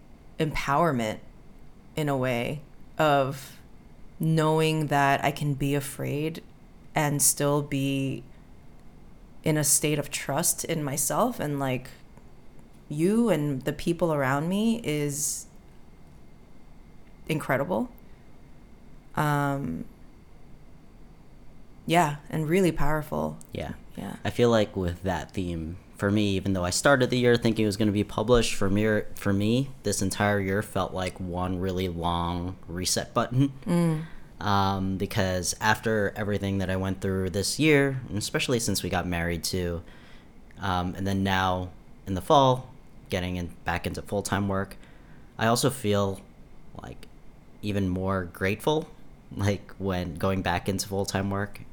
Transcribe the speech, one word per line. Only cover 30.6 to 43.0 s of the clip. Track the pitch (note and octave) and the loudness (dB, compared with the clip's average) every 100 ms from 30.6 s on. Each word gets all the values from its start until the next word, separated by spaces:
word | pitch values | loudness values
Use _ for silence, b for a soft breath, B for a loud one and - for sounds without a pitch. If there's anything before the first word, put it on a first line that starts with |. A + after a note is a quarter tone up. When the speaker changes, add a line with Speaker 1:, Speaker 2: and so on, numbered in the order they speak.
Speaker 2:
felt | - G2 F2+ | 0 -2 -2
like | F#2 F#2 - | -2 -4 -4
one | F#2 F2 F2+ F#2 | -6 -2 -2 0
really | F#2 F2+ F#2 | 0 0 -2
long | E2+ E2+ E2+ E2+ F2 F2+ F2+ - | -2 0 0 0 -2 -4 -8 -8
reset | F2 F#2 A2+ - | -6 -2 -2 0
button. | - A2+ B2+ C#3 - - | -2 0 2 2 0 -2
Speaker 1:
Mm. | E3+ E3+ D#3 D#3+ B B - | 2 2 0 -4 B B -6
Speaker 2:
Um, | G#2 G2 G2 G2 F#2+ F#2+ | 0 2 2 2 0 -2
because | G2 - F#2+ F#2 E2+ - | -2 0 0 0 -2 0
after | A2 G#2+ A2+ A2 G2 | 2 2 2 2 2
everything | - G#2 G2+ G2 G2 | -2 -2 -2 0 0
that | F#2 | 0
I | F#2+ | 0
went | F#2+ F#2+ | 0 -2
through | G2 F#2+ F#2 | 0 0 0
this | F#2+ F#2 - | 0 -2 2
year, | D3+ C#3+ C#3 C3 - | 6 6 4 0 -4
and | G#2 | -4
especially | - - - A#2+ | -2 -2 0 0
since | A2+ F#2+ | 0 0
we | F2+ | 0
got | F2+ F2 | -2 0
married | E2+ E2+ E2+ | 0 0 -2
too, | - F#2 F2 E2+ B B B B B - - - | -2 -2 -2 -4 B B B B B -20 -20 -8
um, | G2 F2+ F2+ | -2 0 0
and | - | -2
then | G2 G2 | -2 0
now | G2 F#2 F#2 F#2 F2+ - - - - | 2 2 2 0 -2 -10 -18 -16 -6
in | |
the | F#2 | -6
fall, | - D3+ C3 B2+ - - - - | 6 8 8 4 -2 -16 -20 -20